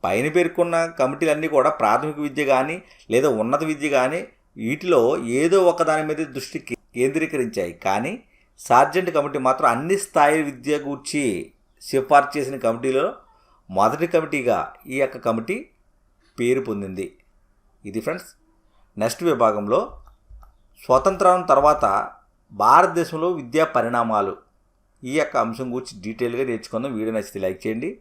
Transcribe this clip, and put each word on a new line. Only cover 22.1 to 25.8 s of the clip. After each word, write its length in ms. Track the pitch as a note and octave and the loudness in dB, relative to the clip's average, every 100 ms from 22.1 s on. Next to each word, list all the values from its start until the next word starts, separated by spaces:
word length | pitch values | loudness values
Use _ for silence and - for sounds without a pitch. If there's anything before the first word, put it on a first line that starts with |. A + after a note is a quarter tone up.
| - _ _ _ | -12 _ _ _
భారతదేశంలో 800 | G2+ A2 D3+ F#3 E3 E3 D#3+ E3+ | 0 6 6 6 0 -4 -2 -4
విద్యా 340 | E3+ B2 D3+ C3 | -4 -2 0 2
పరిణామాలు 720 | B2 A2+ A#2+ A2+ G#2+ G2 - _ _ _ _ _ _ | 0 0 -2 0 0 -2 -6 _ _ _ _ _ _
ఈ 100 | B2 | -4
యొక్క 240 | D3+ D3 B2+ | -2 0 0
అంశం 380 | A2+ A2+ B2+ | -2 -4 -8
గురించి 260 | B2 | -8